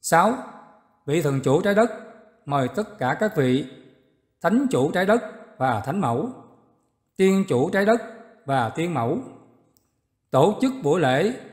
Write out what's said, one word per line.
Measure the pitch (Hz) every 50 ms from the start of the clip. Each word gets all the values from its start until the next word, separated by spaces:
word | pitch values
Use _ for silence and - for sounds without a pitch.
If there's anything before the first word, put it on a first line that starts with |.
Sáu, | _ - - 165 180 214 247 262 - - - - - - - _ _ _ _ _ _
vị | - 143 170
thần | 143 147 139 135 127
chủ | 135 131 160
trái | 185 202 202
đất | 202 226 247 - - - - - - - - _ _ _
mời | - 143 143 131 123
tất | - - 214 - - -
cả | 131 123 - -
các | 160 - -
vị | 160 135 127 127 135 - - - - - - _ _ _ _ _ _ _ _ _ _
thánh | - 170 196 247 285 254
chủ | 226 139 127 151
trái | 175 180 185
đất | 190 214 240 233 - - - - - - _
và | 127 131 120 107
thánh | 101 131 147 202
mẫu, | 190 123 117 123 170 254 254 - - - - _ _ _ _ _ _ _ _ _ _ _ _
tiên | _ 190 190 190 196 190 -
chủ | 143 123 131 175
trái | 196 196 202
đất | 202 226 233 - - - - - - - _ _
và | - 135 135 120 110
tiên | 107 - 160 175 170
mẫu, | 139 117 117 156 240 269 - - - - _ _ _ _ _ _ _ _ _ _ _ _ _ _ _ _ _
tổ | - 131 143 185 208 -
chức | - 269 262 - -
buổi | 143 151 185
lễ | 160 131 127 139 170 214 254 - - -